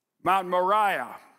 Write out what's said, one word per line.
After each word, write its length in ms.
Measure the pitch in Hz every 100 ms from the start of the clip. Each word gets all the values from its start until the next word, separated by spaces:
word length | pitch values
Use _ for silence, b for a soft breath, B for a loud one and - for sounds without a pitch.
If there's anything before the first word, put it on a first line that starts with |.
| _ _
Mount 260 | 165 190 180
Moriah. 680 | 180 180 208 202 160 117 98 -